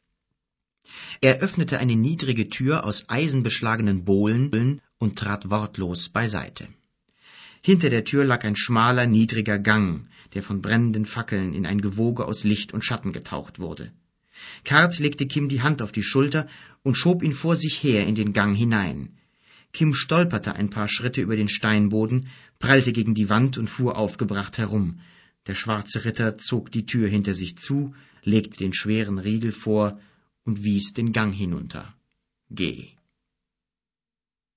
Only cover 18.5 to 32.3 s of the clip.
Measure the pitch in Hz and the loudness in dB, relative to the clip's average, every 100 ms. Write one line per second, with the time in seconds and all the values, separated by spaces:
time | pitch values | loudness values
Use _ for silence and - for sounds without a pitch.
18.5 | 101 117 110 90 71 69 - _ _ _ | 4 2 2 0 -6 -12 -16 _ _ _
19.5 | - _ - 156 131 - 165 175 107 104 | -20 _ 0 2 2 2 2 2 0 -4
20.5 | - 101 107 104 - 120 131 98 110 104 | -4 -4 -2 -2 -2 -2 -2 -2 0 0
21.5 | - 110 107 104 107 110 127 131 - - | 0 2 4 4 2 2 0 -2 -12 -20
22.5 | _ 120 135 127 113 110 110 101 107 131 | _ 4 6 4 2 0 0 2 2 2
23.5 | 127 110 - 123 - 107 - 110 101 101 | 0 -6 -2 -2 0 -2 -2 -4 -4 -6
24.5 | - 107 107 90 87 - _ _ _ - | -6 -2 0 -2 -4 -14 _ _ _ -10
25.5 | 95 117 107 101 110 110 107 113 107 - | -6 -4 -4 -4 -4 -2 -2 -2 -2 -4
26.5 | 120 - 117 107 120 107 104 101 92 90 | -4 -4 -6 -2 0 2 2 0 -4 -6
27.5 | - - 139 139 - - _ - 110 104 | -8 -4 -2 -4 -8 -20 _ 2 2 2
28.5 | - 95 92 104 110 101 98 95 110 117 | -4 -4 -2 0 0 0 -4 -2 -2 -2
29.5 | 104 - 107 104 104 - _ _ _ - | -4 0 2 0 -4 -14 _ _ _ -6
30.5 | 101 104 101 98 - 117 113 107 98 95 | -2 0 0 0 -2 -2 0 0 -2 -4
31.5 | 80 69 - - - _ _ _ | -4 -8 -12 -16 -20 _ _ _